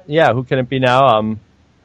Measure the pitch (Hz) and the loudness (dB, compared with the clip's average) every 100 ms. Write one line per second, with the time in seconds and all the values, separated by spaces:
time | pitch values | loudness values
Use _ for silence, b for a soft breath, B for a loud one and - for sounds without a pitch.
0 | - 156 143 120 123 135 123 135 127 127 | -6 0 0 0 -4 -4 -4 -2 0 2
1 | 135 110 107 107 _ _ _ _ | 2 2 -2 -8 _ _ _ _